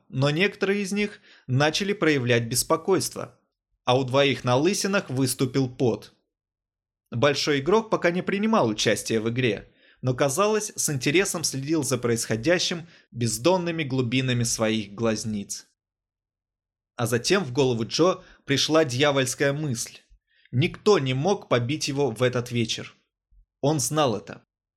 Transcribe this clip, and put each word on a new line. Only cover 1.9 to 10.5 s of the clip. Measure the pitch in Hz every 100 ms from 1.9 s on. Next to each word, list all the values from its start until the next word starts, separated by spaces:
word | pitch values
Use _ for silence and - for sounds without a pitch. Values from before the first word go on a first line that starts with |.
проявлять | 202 156 147 120 120
беспокойство, | 117 123 - 160 175 185 - - - _ _ _ _ _
а | - 123
у |
двоих | 131 131 143 120
на | 127 123
лысинах | 160 202 196 196 -
выступил | 127 131 - 131 131 131
пот. | 127 127 104 - _ _ _ _ _ _ _ _ _ _
Большой | 117 143 143 - 143
игрок | 139 214 220
пока | 170 170
не | 175
принимал | 175 196 220 220 123
участия | 104 - 104 - 113
в | 110
игре, | 117 127 98 - _ _ _
но, | 127
казалось, | 127 143 135 208